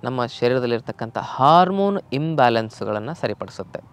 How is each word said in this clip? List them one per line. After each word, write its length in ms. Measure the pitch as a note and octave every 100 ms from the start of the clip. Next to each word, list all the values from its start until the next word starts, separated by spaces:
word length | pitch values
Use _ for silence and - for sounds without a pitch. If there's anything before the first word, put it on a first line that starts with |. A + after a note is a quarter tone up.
ನಮ್ಮ 220 | A#2+ B2+ A#2
ಶರೀರದಲ್ಲಿರ್ತಕ್ಕಂಥ 920 | - A#2+ C3 B2 A#2 - - A2+ A2
ಹಾರ್ಮೋನ್ 800 | - - C3+ E3 F3+ G3 G3 G3+ -
ಇಂಬ್ಯಾಲೆನ್ಸ್‌ಗಳನ್ನು 1000 | C3+ D#3 D#3 B2 A2+ A2 - G#2 G#2+ A2
ಸರಿಪಡಿಸುತ್ತೆ. 680 | E3+ A2+ G#2 F#2+ - F#2+ - -